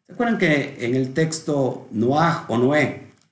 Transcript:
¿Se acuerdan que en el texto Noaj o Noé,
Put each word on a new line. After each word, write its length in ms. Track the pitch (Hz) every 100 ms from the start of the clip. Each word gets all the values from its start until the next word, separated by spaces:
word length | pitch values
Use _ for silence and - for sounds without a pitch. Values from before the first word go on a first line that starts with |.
| -
¿Se 60 |
acuerdan 260 | - 233 208
que 380 | 175 143 - -
en 100 | 120
el 200 | 131 131
texto 720 | 147 160 - - 143 127 - -
Noaj 600 | 104 120 151 165 160 -
o 80 | 113
Noé, 540 | 127 151 127 92 - - _